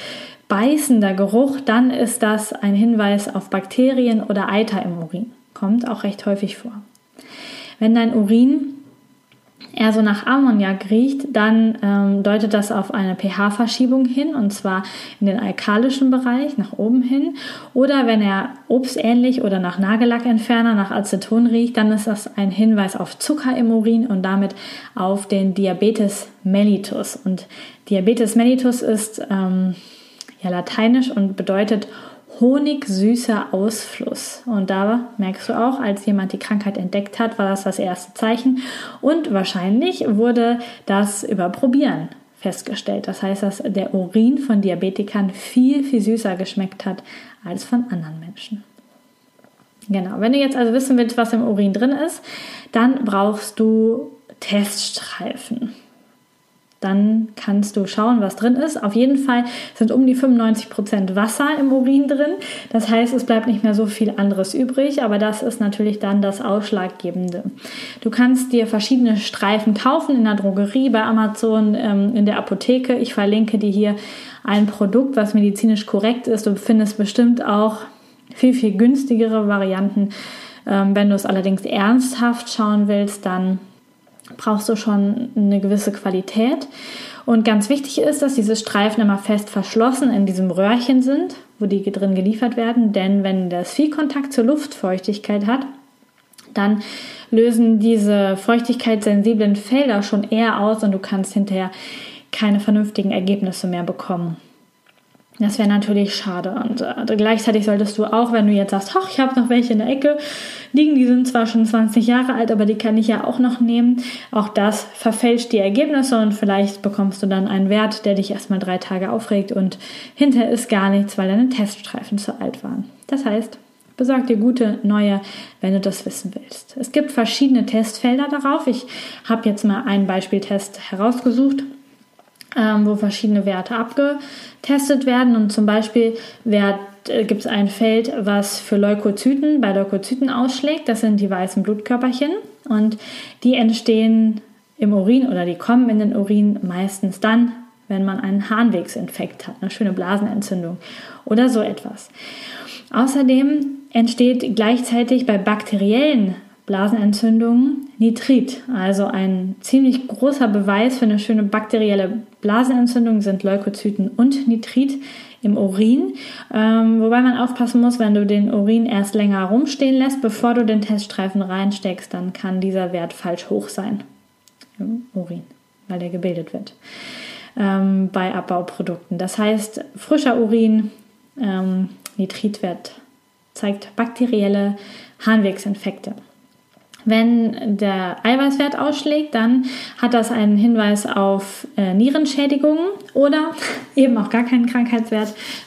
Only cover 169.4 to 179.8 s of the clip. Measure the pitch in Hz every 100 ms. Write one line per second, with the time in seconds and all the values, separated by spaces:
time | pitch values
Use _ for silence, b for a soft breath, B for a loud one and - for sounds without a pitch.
169.4 | 185 226 302 - 269 262 269 269 220 208
170.4 | 240 240 220 214 208 208 - - 190 196
171.4 | 185 185 196 202 190 180 - 185 180 -
172.4 | 190 185 190 190 180 175 170 - 180 170
173.4 | - - - - - - - _ _ _
174.4 | _ _ _ - 202 233 240 196 170 170
175.4 | - _ _ _ - 180 175 175 180 170
176.4 | 160 - - - B B B B B B
177.4 | B - 202 196 196 190 190 190 185 185
178.4 | 175 180 180 - 185 170 - 175 185 -
179.4 | 214 220 214 -